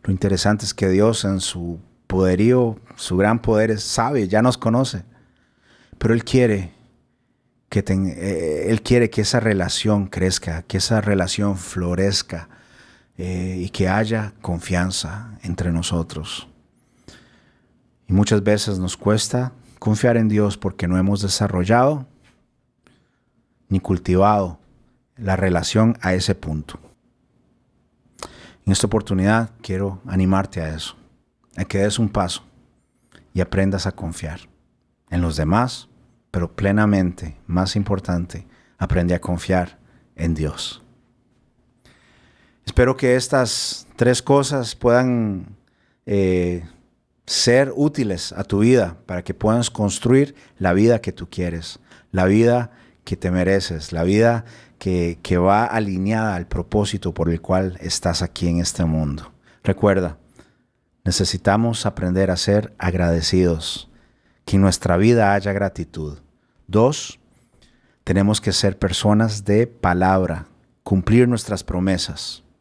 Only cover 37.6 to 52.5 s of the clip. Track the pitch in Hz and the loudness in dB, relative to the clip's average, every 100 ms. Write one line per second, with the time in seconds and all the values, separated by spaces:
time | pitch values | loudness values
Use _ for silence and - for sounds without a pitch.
37.6 | 92 104 101 98 - 87 87 92 - _ | 0 -2 -2 -4 -2 -4 -6 -12 -18 _
38.6 | _ _ - 90 87 87 - 90 - 92 | _ _ -2 0 0 0 -2 -6 0 -2
39.6 | 90 - _ _ _ - 82 78 76 - | -2 -10 _ _ _ -6 -4 -2 -4 -6
40.6 | - - - _ _ _ _ _ _ _ | -12 -14 -20 _ _ _ _ _ _ _
41.6 | _ _ _ _ _ _ _ _ _ _ | _ _ _ _ _ _ _ _ _ _
42.6 | - - 127 131 127 127 - 143 120 - | -4 2 2 4 2 2 2 0 0 -2
43.6 | - - - - 120 123 - 139 139 143 | -6 -10 -14 0 2 2 4 2 4 -4
44.6 | 117 - 123 123 127 120 110 95 90 - | -6 -2 2 4 4 0 -2 -4 -10 -20
45.6 | _ _ _ _ - 101 95 92 87 90 | _ _ _ _ -2 0 2 2 0 -4
46.6 | 82 - _ _ _ _ - - - 123 | -10 -20 _ _ _ _ -6 0 4 4
47.6 | 135 - 147 147 113 90 - - 101 101 | 4 0 -2 0 -4 -4 -8 -8 -2 2
48.6 | 113 127 90 85 - 90 - - 107 117 | 4 4 2 -6 -8 -8 -6 -2 0 0
49.6 | 117 - 104 - 117 131 143 - - _ | -2 -2 -2 0 2 4 2 -4 -20 _
50.6 | 92 92 113 117 107 - 87 - 87 82 | 0 4 4 2 -2 -10 -12 -6 -6 -6
51.6 | 80 - _ - _ 92 92 107 117 | -10 -16 _ -20 _ 0 4 4 4